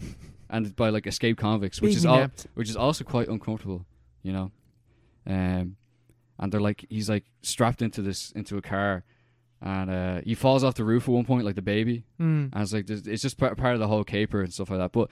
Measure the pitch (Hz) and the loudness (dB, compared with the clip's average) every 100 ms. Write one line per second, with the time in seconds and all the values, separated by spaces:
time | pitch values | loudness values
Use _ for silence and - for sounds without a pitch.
0 | - - - - - 113 104 95 113 107 | -14 -14 -18 -20 -6 -4 -2 0 2 2
1 | 101 - 120 117 107 110 98 - 214 185 | -2 0 0 2 2 0 -2 2 2 4
2 | 170 127 135 - - - 110 220 131 160 | 6 6 4 -4 -12 -6 -6 0 0 0
3 | - 123 117 110 - 110 98 90 90 _ | -2 -2 0 -2 -4 -6 -6 -8 -10 _
4 | _ _ 95 95 95 - _ _ _ _ | _ _ -6 -4 -6 -10 _ _ _ _
5 | _ _ - 95 92 92 90 98 _ _ | _ _ -4 0 0 0 -4 -8 _ _
6 | _ _ _ - 101 104 104 104 - 107 | _ _ _ -8 -2 2 2 0 -6 -4
7 | 107 107 - _ - - 117 120 113 - | 0 0 -2 _ -6 2 2 2 -2 -2
8 | 98 92 - - 104 101 - 98 101 92 | -4 -6 -8 -10 -8 -8 -4 0 0 -2
9 | - _ _ _ _ _ 92 95 92 92 | -6 _ _ _ _ _ -6 -4 -2 -2
10 | 92 90 107 113 131 135 131 123 110 120 | -2 -4 -4 2 4 4 4 2 2 2
11 | 131 120 117 123 104 98 98 104 113 117 | 4 2 4 0 0 -2 0 0 0 -2
12 | - - 165 156 139 104 101 107 95 107 | -6 -2 0 2 0 -4 -2 -2 -4 -6
13 | 95 113 135 - 131 104 127 120 104 107 | -6 -4 -4 0 0 2 2 2 2 2
14 | 101 104 107 104 92 - 98 95 90 117 | 2 0 0 0 -2 -4 -4 -2 0 0
15 | 110 | 0